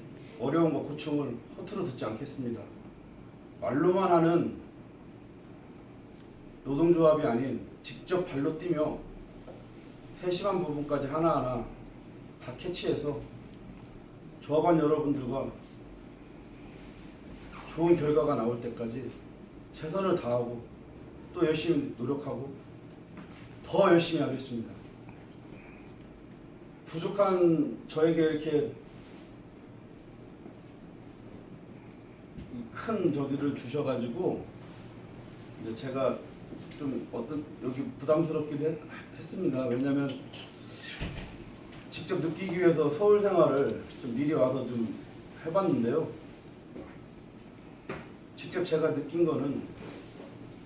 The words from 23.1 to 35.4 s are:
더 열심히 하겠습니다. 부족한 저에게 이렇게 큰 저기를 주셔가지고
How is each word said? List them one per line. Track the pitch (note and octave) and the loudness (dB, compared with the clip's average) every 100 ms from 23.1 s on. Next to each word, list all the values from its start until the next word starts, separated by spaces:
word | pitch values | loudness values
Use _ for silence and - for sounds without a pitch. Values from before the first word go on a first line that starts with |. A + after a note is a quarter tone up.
| - - - - - - | -16 -16 -16 -16 -14 0
더 | F3 F#3+ | 6 10
열심히 | E3+ E3 D#3+ | 10 8 2
하겠습니다. | C3 C3 - A#2 G#2+ - - - - - - - - - - - - - - - - - - - - - - | 2 0 -4 -6 -6 -10 -16 -16 -16 -16 -18 -18 -16 -16 -16 -16 -16 -16 -18 -18 -18 -18 -18 -18 -18 -18 -10
부족한 | D#3+ F#3+ G3+ G3 F#3 F3 D#3+ B2+ A#2 - | -4 0 6 6 8 8 8 4 0 -4
저에게 | D#3 E3 D#3+ | 6 6 8
이렇게 | D#3 D#3 D#3 D3 - - - - - - - - - - - - - - - - - - - - - - - - - - - - - - - - - - - - - - - A#3+ A#3 | 6 4 2 2 2 -2 -14 -18 -18 -18 -18 -18 -18 -18 -18 -18 -18 -18 -18 -18 -18 -16 -16 -18 -18 -18 -18 -16 -18 -16 -16 -16 -16 -16 -16 -16 -16 -18 -18 -18 -16 -14 -12 -10 -10
큰 | - - G#3+ E3 | -8 -2 0 2
저기를 | C#3+ C3 C#3 C#3+ | 2 0 0 0
주셔가지고 | B2+ A#2+ C#3+ C3+ A#2+ A#2 E3 E3+ - - - - - - - - - - - | -2 -4 -2 0 0 -2 0 0 -2 -6 -14 -16 -16 -16 -16 -16 -16 -16 -16